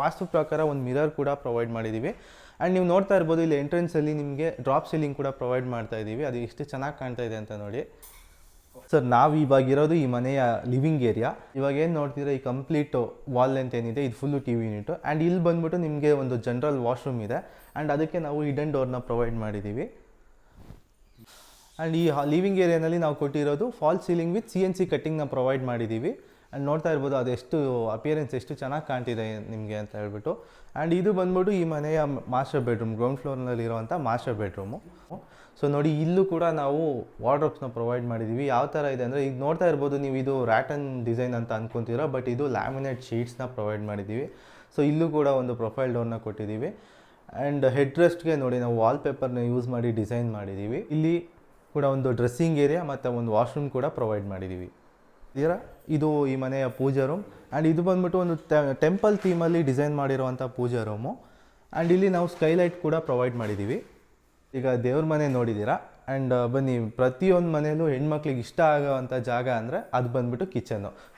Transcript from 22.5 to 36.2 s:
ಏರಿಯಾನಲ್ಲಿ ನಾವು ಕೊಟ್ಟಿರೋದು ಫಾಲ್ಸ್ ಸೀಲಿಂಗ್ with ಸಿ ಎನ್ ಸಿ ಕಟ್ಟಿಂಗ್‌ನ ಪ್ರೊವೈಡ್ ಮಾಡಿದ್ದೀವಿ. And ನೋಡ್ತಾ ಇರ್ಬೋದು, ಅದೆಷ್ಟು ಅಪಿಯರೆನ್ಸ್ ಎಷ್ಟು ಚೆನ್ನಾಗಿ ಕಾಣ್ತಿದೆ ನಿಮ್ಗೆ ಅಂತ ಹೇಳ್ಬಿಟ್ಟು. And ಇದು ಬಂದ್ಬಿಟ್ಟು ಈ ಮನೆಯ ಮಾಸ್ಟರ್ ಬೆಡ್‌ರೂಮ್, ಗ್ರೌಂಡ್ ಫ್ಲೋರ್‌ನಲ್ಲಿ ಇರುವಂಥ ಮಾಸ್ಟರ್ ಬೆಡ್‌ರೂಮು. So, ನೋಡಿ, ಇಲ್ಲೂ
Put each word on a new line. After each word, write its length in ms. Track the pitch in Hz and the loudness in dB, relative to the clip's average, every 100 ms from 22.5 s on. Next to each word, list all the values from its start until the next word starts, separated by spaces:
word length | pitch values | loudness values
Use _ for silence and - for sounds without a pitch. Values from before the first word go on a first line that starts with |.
| 190 | 4
ಏರಿಯಾನಲ್ಲಿ 400 | 175 170 160 170 | 4 4 2 2
ನಾವು 160 | 160 | 0
ಕೊಟ್ಟಿರೋದು 560 | 143 143 143 147 143 240 | 0 -2 0 0 0 -2
ಫಾಲ್ಸ್ 340 | 233 156 160 - | 0 2 2 0
ಸೀಲಿಂಗ್ 300 | 170 170 180 | 0 0 -2
with 120 | - | -2
ಸಿ 80 | 180 | 0
ಎನ್ 140 | 185 | 0
ಸಿ 120 | 185 185 | 0 0
ಕಟ್ಟಿಂಗ್‌ನ 380 | 147 156 156 | 0 0 -2
ಪ್ರೊವೈಡ್ 400 | 143 131 127 135 | -2 0 0 0
ಮಾಡಿದ್ದೀವಿ. 560 | 127 120 113 113 147 277 - - _ | -2 -2 -2 -2 -4 -6 -12 -20 _
And 100 | 135 | -6
ನೋಡ್ತಾ 280 | 139 156 165 | -2 0 0
ಇರ್ಬೋದು, 240 | 156 139 135 | 0 0 0
ಅದೆಷ್ಟು 720 | 123 123 - 160 139 123 113 | 0 -2 -2 0 0 0 0
ಅಪಿಯರೆನ್ಸ್ 460 | 110 147 156 139 | -2 -2 -2 -2
ಎಷ್ಟು 200 | 131 - | -6 -6
ಚೆನ್ನಾಗಿ 320 | 147 135 147 151 | -8 -6 -6 -4
ಕಾಣ್ತಿದೆ 600 | 131 123 113 110 107 104 | -4 -2 -4 -4 -6 -8
ನಿಮ್ಗೆ 260 | 110 107 107 | -8 -6 -6
ಅಂತ 140 | 104 107 | -6 -8
ಹೇಳ್ಬಿಟ್ಟು. 360 | 104 101 151 220 - - - 135 | -8 -6 -6 -6 -10 -20 -14 -4
And 120 | 160 | 0
ಇದು 180 | 175 190 | 2 2
ಬಂದ್ಬಿಟ್ಟು 400 | 190 185 185 185 | 2 2 2 2
ಈ 120 | 196 | 2
ಮನೆಯ 360 | 165 151 151 156 147 135 - | 0 -2 0 0 0 -2 -2
ಮಾಸ್ಟರ್ 260 | 127 135 147 | -2 0 0
ಬೆಡ್‌ರೂಮ್, 360 | 120 113 113 110 | 0 0 -2 0
ಗ್ರೌಂಡ್ 240 | 123 139 | 0 -2
ಫ್ಲೋರ್‌ನಲ್ಲಿ 440 | 143 131 123 120 | -4 -6 -4 -2
ಇರುವಂಥ 280 | 117 113 113 | -2 -4 -4
ಮಾಸ್ಟರ್ 420 | 175 131 123 - | -2 0 -2 -2
ಬೆಡ್‌ರೂಮು. 440 | 110 101 90 98 147 - - - - - - - - | -4 -4 -6 -10 -10 -14 -20 -16 -16 -16 -20 -20 -4
So, 120 | 143 | 0
ನೋಡಿ, 300 | 143 151 151 | 2 2 2
ಇಲ್ಲೂ 220 | 156 180 | 2 2